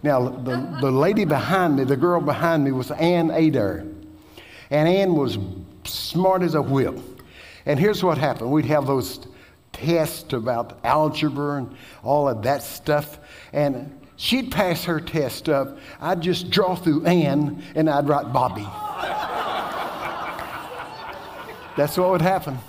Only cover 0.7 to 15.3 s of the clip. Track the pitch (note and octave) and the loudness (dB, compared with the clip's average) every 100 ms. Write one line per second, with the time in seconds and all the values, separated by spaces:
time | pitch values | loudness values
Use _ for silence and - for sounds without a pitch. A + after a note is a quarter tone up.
0.7 | D3 C3+ C3 E3 A3 F3+ C#3+ A2 F#3+ F3 | -2 2 4 4 4 2 2 2 2 4
1.7 | C#3 B2+ C#3 F3 F3 D3 A#2 E3 D#3+ C#3 | 2 2 2 4 4 2 0 2 2 2
2.7 | C3 B2 D3+ E3+ F3 - D#3 D#3 C3+ G2+ | 0 -4 0 2 4 2 4 4 4 0
3.7 | E2+ - - - - - - - - - | -2 -8 -14 -18 -20 -20 -20 -20 -20 -2
4.7 | D3 D#3+ F#3+ F#3+ D#3 C3 G2+ F#2+ - - | 2 4 4 4 2 2 -2 -6 -10 -16
5.7 | - - - - E3+ F#3+ F#3 F3 D3+ C3 | -16 -12 -10 -4 2 2 4 2 0 2
6.7 | C3+ A#2+ - - - - - - - - | 2 2 -4 -14 -20 -20 -20 -20 -8 0
7.7 | D3 G3+ G#3 F3+ C#3+ C#3+ A2+ A#2 D3+ B2 | 2 4 4 2 2 0 -2 0 2 4
8.7 | D3+ C3 C3+ - - - - - - _ | 2 2 0 -2 -10 -16 -20 -20 -20 _
9.7 | - D3 E3+ D#3 - - B2+ A#2 A#2 G#2 | -6 0 2 0 -4 -6 -4 -2 -2 -4
10.7 | - A#2 D3 D#3 D3+ D3+ C3+ D3 C#3+ A#2 | -4 0 2 2 2 -2 -2 -4 -4 -6
11.7 | - - - A2 D3 C#3 G#2+ A#2 C#3+ - | -12 -20 -10 0 2 2 0 0 -2 -4
12.7 | - - D3 D3 - - - - C#3+ D3 | -8 0 0 -2 -14 -20 -20 -6 0 0
13.7 | B2 - - - - - B3+ A#3+ D#3+ F#3 | 0 -8 -16 -20 -8 0 0 0 0 2
14.7 | E3 - D#3 E3+ D#3 C3 | 0 -2 -2 -2 -2 -2